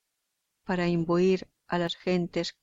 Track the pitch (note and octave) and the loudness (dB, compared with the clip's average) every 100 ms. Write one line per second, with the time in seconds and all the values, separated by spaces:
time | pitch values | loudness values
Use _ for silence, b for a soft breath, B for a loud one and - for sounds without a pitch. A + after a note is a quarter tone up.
0 | _ _ _ _ _ _ - F3+ F3 F3 | _ _ _ _ _ _ -4 0 0 0
1 | E3 F3 F#3 F#3 - _ - F3 E3+ - | 2 2 4 2 -4 _ -6 -4 -2 -4
2 | F#3 F3+ F3 E3+ E3+ - | -2 0 0 -4 -6 -8